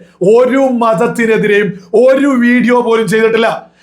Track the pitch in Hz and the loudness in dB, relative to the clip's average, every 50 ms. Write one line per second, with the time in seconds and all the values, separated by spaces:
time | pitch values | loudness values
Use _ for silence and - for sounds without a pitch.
0 | - - _ - 180 185 220 233 254 247 240 269 269 262 247 233 233 226 226 - | -12 -18 _ -4 0 2 2 2 2 2 0 0 0 0 -2 -2 -2 0 0 0
1 | 240 233 233 233 233 220 220 202 180 214 208 202 214 190 - - - - - 214 | -2 -2 -2 -2 -2 -2 0 0 0 0 0 0 0 -2 -6 -10 -8 -4 0 2
2 | 247 262 269 262 277 285 269 247 240 240 240 247 233 226 247 247 - 226 226 226 | 2 2 2 2 0 0 0 0 0 2 2 2 2 0 0 0 0 0 -2 -2
3 | 226 185 196 220 220 220 226 220 233 214 160 - - - _ _ | -2 -2 0 0 0 0 0 0 -2 -2 -4 -6 -10 -16 _ _